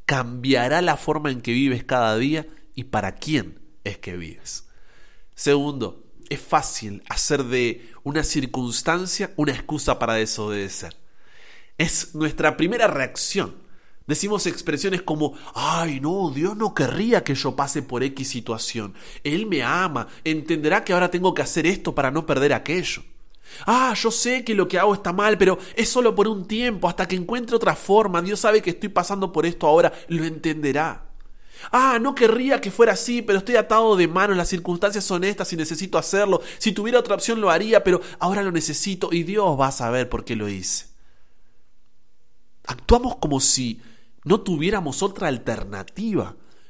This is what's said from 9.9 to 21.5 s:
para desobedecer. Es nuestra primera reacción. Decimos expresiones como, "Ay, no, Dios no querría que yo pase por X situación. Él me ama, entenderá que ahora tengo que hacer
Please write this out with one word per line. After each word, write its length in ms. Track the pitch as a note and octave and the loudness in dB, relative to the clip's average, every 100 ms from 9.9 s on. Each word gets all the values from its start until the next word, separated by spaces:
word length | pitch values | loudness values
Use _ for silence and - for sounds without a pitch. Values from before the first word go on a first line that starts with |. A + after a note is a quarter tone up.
| A#2+ | 0
para 140 | A#2 | 0
desobedecer. 840 | A2+ A2 - G#2+ G2+ G2 - E2+ - - - - - - - - - | 0 0 -2 -4 -4 -6 -8 -12 -14 -18 -18 -18 -18 -18 -18 -14 -2
Es 380 | D#3+ - - D3+ | 0 0 -2 -4
nuestra 400 | D#3 - D3+ D3+ | -4 2 0 2
primera 320 | E3+ A#3 G#3+ | 0 4 2
reacción. 720 | C#3+ B2+ - - G3 B2+ - - - - - - | 2 -4 -4 -2 -2 -4 -8 -18 -20 -18 -14 -2
Decimos 380 | - G3+ G#3 F3 | 0 0 0 -2
expresiones 560 | E3+ - C#3+ G3 F3+ | -4 -4 -2 0 -2
como, 320 | - D3+ D3+ - - | -2 -2 -2 -4 -12
"Ay, 460 | - D3+ E3+ E3 C3+ | -4 -2 0 -2 -2
no, 320 | D3 G3 E3+ | -2 -2 -2
Dios 220 | C3+ F3+ G#3+ | 0 -2 0
no 180 | G#3+ | -2
querría 480 | - B2+ - A3+ G#3+ | 0 0 0 4 4
que 140 | - C3+ | 4 -2
yo 180 | C#3 | -2
pase 280 | C3 C#3 D3+ | -2 -2 -2
por 200 | C3+ A#2+ | -4 -2
X 260 | C3+ C3+ B2+ | -2 -4 -6
situación. 680 | A#2+ A#2 A2 - A2+ G2+ - - - | -6 -6 -4 -4 -4 -8 -12 -16 -8
Él 240 | C#3+ E3 A3 | -4 -2 0
me 160 | D#3 | 0
ama, 460 | A#2+ E3+ F#3 B2+ A2 - | 2 0 0 -2 -6 -6
entenderá 580 | D#3+ D#3 D3 D#3 D3+ G3+ | -2 -2 0 0 2 2
que 100 | A3+ | 2
ahora 180 | F3 F3 | 2 2
tengo 220 | F3 F3+ | 2 2
que 80 | D3+ | 2
hacer 240 | C3 | -2